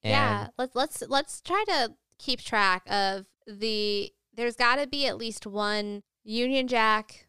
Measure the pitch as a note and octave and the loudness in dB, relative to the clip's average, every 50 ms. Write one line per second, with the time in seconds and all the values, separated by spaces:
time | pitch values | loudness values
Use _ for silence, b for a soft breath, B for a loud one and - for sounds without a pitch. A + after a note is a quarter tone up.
0 | _ A2 G#2+ C#4 C#4+ B3 G#3+ G3+ G3+ - _ - B3 C4 _ A#3+ C4+ D#4+ - - | _ 2 2 4 4 2 0 -2 -4 -6 _ -6 -6 -4 _ -2 -2 -2 -2 -10
1 | - - B3+ C#4 D4+ - - - _ - E4+ G4+ G#4+ G#4+ F#4 D4+ B3 A3 - _ | -6 0 0 0 0 -2 -10 -14 _ -2 0 0 0 2 2 0 0 0 -4 _
2 | _ _ _ _ - - B3+ - - - - G#3+ G3+ G3 F#3 F#3 _ - G3+ G3+ | _ _ _ _ -4 -4 -4 -4 -4 -2 2 4 4 4 4 2 _ -2 0 0
3 | G3 G3 F#3+ G3 F#3+ _ _ _ _ - G#3 G3+ G#3 A3 A3 G#3+ G#3 G#3 G#3 G3+ | 0 0 -2 -4 -8 _ _ _ _ -18 -12 -6 -4 -2 0 0 0 0 0 -2
4 | G3+ - _ _ _ _ _ - A#3 A#3+ A3+ - B3 A#3 B3 C#4 C#4+ C4 C#4 C#4+ | -4 -6 _ _ _ _ _ -4 -4 -4 0 2 4 4 4 2 0 -2 -2 -2
5 | C#4 B3+ - - A#3 A3+ G#3+ - - A3 G3 G#3 G#3 G#3 G#3 G#3+ G#3 G#3 G#3 G#3 | 0 0 -2 -2 -6 -8 -8 -8 -12 -8 -4 -2 -2 0 0 -2 -2 -4 -6 -10
6 | - _ _ _ _ G#3+ G#3+ A#3 A#3+ B3+ C4+ C4+ C4 B3+ B3 A#3 A3 A3 G#3+ G#3+ | -12 _ _ _ _ -6 -4 -2 0 2 2 0 0 2 2 4 4 4 4 2
7 | A3 _ - - - | 0 _ -16 -20 -20